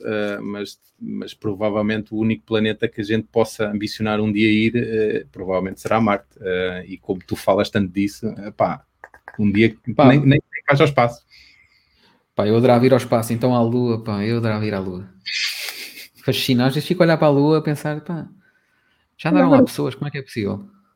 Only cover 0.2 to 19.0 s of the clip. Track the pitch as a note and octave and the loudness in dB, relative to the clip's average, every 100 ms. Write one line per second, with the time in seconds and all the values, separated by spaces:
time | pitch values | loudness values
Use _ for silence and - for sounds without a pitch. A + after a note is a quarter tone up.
0.2 | G#2 G2+ A2 G#2 G2+ - _ - A2+ G#2 | -4 -6 -8 -8 -10 -14 _ -18 -12 -10
1.2 | G2+ - G#2+ G2 G#2+ G#2 G#2 A2 G#2 G#2+ | -12 -8 -8 -4 -2 -2 -2 -2 -4 -2
2.2 | A2+ A2 - A2 G#2+ G#2+ A2 - G#2 A2 | -2 -2 -2 0 0 -2 -4 -4 -4 -2
3.2 | A2 A#2 A2 - G#2+ G#2 G#2+ - A2 G#2+ | -2 0 0 -2 -4 -4 -6 -6 -4 -2
4.2 | G#2+ G#2 A2 G#2+ A2+ A#2+ A2 A2 G#2+ - | 0 2 2 4 2 0 -2 -2 -2 -2
5.2 | - - F#2 F#2 F#2 - - G#2+ A2+ G2+ | -6 -12 -4 -4 -4 -8 -2 0 2 0
6.2 | _ - F#2+ F2+ F#2 F#2 F2+ F#2+ - F#2 | _ -12 -6 -4 -4 -6 -12 -14 -8 -8
7.2 | - - - G2 G#2 G#2+ F#2+ F2+ G2+ - | -6 -6 0 2 2 0 -2 -2 -4 -2
8.2 | A2 G2+ G#2 - F3+ E3+ _ _ - - | -8 -8 -12 -4 -2 -2 _ _ -20 -20
9.2 | - - G#2 G2+ A2 - - A2 C3+ C#3+ | -16 -2 0 2 2 0 -8 4 6 6
10.2 | C#3 D3 - - - C#3 D#3 C#3 A#2+ - | 6 4 2 -10 0 2 4 4 0 -2
11.2 | _ - _ _ _ _ _ _ _ _ | _ -20 _ _ _ _ _ _ _ _
12.2 | _ - G#2 A2+ B2 A#2+ B2+ B2+ A#2+ A#2+ | _ -4 2 4 6 6 6 4 2 -2
13.2 | A2+ A2+ B2+ B2 A#2 B2 B2 A2 A2+ G#2 | 0 -2 0 2 2 2 0 -2 -4 -4
14.2 | G#2 A#2 A2+ G#2+ G#2+ G2 F#2+ F2+ G2 _ | -2 -2 -2 -2 -4 -4 -6 -10 -14 _
15.2 | - - - - - - - - - _ | -10 -6 -6 -8 -10 -12 -14 -18 -20 _
16.2 | - B2 - B2 C3 D3+ - F3+ E3+ D#3 | -4 -2 0 2 2 0 -2 2 4 4
17.2 | D#3 C#3 D3 D#3 D#3 D3 D#3 D3+ D3+ E3+ | 4 4 4 2 0 -4 -4 -8 -8 -10
18.2 | - - _ _ _ _ _ _ | -12 -18 _ _ _ _ _ _